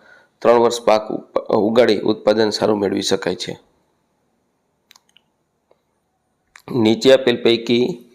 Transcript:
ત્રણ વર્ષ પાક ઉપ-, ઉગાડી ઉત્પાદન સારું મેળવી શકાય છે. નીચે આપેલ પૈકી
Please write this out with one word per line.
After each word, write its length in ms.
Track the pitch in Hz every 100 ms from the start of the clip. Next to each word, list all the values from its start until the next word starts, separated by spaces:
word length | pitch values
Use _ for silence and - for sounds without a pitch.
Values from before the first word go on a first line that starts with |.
| _ - _ _
ત્રણ 160 | 113
વર્ષ 280 | 120 117 117
પાક 300 | - 107 -
ઉપ-, 260 | - - -
ઉગાડી 640 | - 110 104 117 113 104
ઉત્પાદન 500 | - 107 107 110 107
સારું 280 | 104 104 104
મેળવી 240 | 98 98
શકાય 320 | 98 98 -
છે. 260 | 92 - - _ _ _ _ _ _ _ _ _ _ _ _ _ _ _ _ _ _ _ _ _ _ _ _ _ _ _ _ _ - -
નીચે 380 | 131 110 113 131
આપેલ 300 | 131 120 117
પૈકી 640 | 117 117 - 120 131 - -